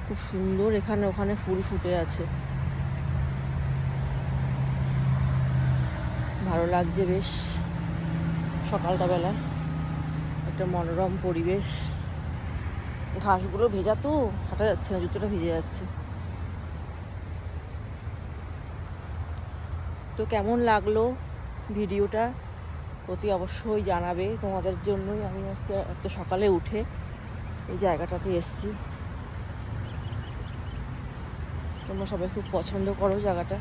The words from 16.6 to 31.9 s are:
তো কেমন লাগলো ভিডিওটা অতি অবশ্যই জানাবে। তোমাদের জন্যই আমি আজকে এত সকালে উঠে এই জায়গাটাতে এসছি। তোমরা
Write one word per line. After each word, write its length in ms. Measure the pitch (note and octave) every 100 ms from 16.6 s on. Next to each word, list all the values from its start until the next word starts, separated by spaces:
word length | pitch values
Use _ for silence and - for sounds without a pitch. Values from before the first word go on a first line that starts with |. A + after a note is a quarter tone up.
| - - - - - - - - - - - - - - - - - - - - - - - - - - - - - - - - - - - -
তো 60 | A3
কেমন 240 | G#3+ G3+ A#3+ A#3+
লাগলো 320 | G#3+ F#3+ G#3+ A#3 C4 - - - - - G3+
ভিডিওটা 480 | G3+ G3+ G3+ G#3+ A#3+ B3+ - - - - - - -
অতি 160 | F#3 G3+ F#3
অবশ্যই 460 | F#3 - A3+ G#3+ G3
জানাবে। 360 | F3 F3 F3 G3 A3
তোমাদের 340 | G3+ F#3+ F#3 F3+ G#3
জন্যই 340 | G3 F#3+ G#3+ G3+
আমি 120 | G3 F#3+
আজকে 220 | G3 - G3 F3
এত 120 | F3+ G3+ F#3+
সকালে 280 | F3 F#3 G#3 F3
উঠে 220 | - G#3+ A#3+ - - - - - - - -
এই 60 | F#3
জায়গাটাতে 440 | F#3+ D#3 E3+ F3 G3 F3
এসছি। 280 | - - G3+ G3+ - - - - - - - - - - - - - - - - - - - - - - - - - - - - - -
তোমরা 200 | -